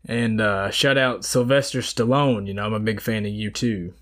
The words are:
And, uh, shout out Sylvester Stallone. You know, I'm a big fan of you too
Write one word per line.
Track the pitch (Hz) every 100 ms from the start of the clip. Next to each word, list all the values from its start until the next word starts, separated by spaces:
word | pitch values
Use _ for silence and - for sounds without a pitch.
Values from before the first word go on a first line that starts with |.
And, | - 117 117 110
uh, | 107 98 98
shout | - 143 135
out | 131 104
Sylvester | - 127 123 139 135 131
Stallone. | 113 - 117 135 143 113 98
You |
know, | 98 107
I'm |
a | 110
big | 110 104
fan | - 110
of | 104
you | 104 107
too | - 123 101 87 -